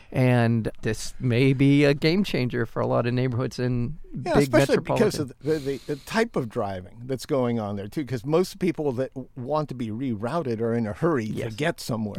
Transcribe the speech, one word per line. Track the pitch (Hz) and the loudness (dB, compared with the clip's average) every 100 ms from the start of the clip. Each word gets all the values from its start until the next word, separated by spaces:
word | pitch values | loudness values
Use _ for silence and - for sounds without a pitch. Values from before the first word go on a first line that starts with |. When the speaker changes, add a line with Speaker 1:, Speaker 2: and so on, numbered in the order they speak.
| - | -6
Speaker 1:
And | - 127 123 117 117 110 - | 2 4 4 4 2 -2 -4
this | 117 110 - - | -4 -4 -6 -4
may | 131 117 135 | 0 4 4
be | 131 139 143 143 | 4 6 6 6
a | |
game | 143 160 185 | 4 2 2
changer | 202 - 123 123 113 | 0 0 -2 -2 -4
for | - | -2
a | 120 | 0
lot | 127 117 | 0 0
of | |
neighborhoods | 123 131 117 131 - | 0 0 -2 -4 -2
in | 123 127 117 151 - | -2 0 -2 -6 -10
Speaker 2:
Yeah, | 247 214 302 | -8 2 4
Speaker 1:
big | |
Speaker 2:
especially | 139 302 269 226 | 6 6 6 4
Speaker 1:
metropolitan | - 131 214 | 2 2 2
Speaker 2:
because | - | 2
of | 135 - | -6 -4
the, | 139 156 | -2 -2
the, | 135 135 - | -2 -6 -4
the | 143 | -8
type | - 214 233 180 | -2 0 0 0
of | 120 | -4
driving | 120 101 95 90 113 123 | -2 -4 -4 -10 -14 -8
that's | 131 - | -6 -2
going | 143 120 117 | 0 2 0
on | 104 104 | -2 -4
there, | 104 | -6
too, | 165 123 | -6 -4
'cause | 123 123 | -6 0
most | 160 185 - | 2 2 -2
people | 180 156 147 | -2 0 -2
that | 120 131 | -2 -4
w-, | 135 127 - | -6 -12 -10
want | 123 151 151 | -4 -2 -2
to | 123 | -6
be | 113 | -6
rerouted | 107 135 107 117 170 143 110 | -4 -4 -4 -2 -4 -2 -2
are | 113 | 0
in | 117 110 | 0 -2
a | |
hurry | 107 165 147 107 | -2 0 0 -2
to | |
Speaker 1:
Yes. | 110 117 107 | -6 -6 -4
Speaker 2:
get | 156 - | -4 -4
somewhere. | - 113 107 | -6 -4 -4